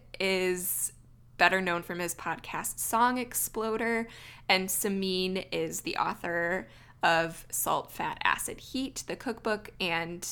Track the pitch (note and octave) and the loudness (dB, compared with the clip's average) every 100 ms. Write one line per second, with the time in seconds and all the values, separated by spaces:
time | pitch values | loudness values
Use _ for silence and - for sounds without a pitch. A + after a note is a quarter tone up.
0 | - - F#3+ F#3+ F#3 F3+ F3+ - - - | -12 -2 2 4 2 2 0 -2 -2 -6
1 | - - - - F3 F#3+ F#3 E3+ E3+ F3 | -20 -20 -12 4 6 6 2 0 -2 -4
2 | F3 - F3 D#3+ - D#3+ F#3+ - - A3+ | -4 -4 -4 -4 -6 -6 -4 -4 0 4
3 | B3 B3 A#3+ - - A3+ A3 A3 A#3 A3+ | 4 4 -2 -2 -2 -2 -2 0 0 0
4 | A3+ - - - - F#3 F#3+ - G#3 G3 | -2 -8 -18 -6 2 4 4 0 0 0
5 | F#3+ F#3 F#3 F#3 - E3 D#3+ E3+ - - | 0 2 0 -2 -2 -2 -2 -4 -4 0
6 | - - F3+ E3+ E3+ F#3+ A3 - - - | 0 -2 -2 0 0 0 -4 -14 -20 0
7 | F3 E3 E3 E3 - - D3 D3+ - - | 4 4 2 -4 -8 -2 2 0 0 -4
8 | D#3+ - - - - - - B3+ C4+ - | -4 0 2 2 -2 -8 -8 -6 -4 -6
9 | - F#3 - A3 A3+ G#3+ G#3 - F#3 E3 | -8 -8 -6 -4 -2 -2 -4 -6 -2 -2
10 | E3 F3 - | -4 -6 -8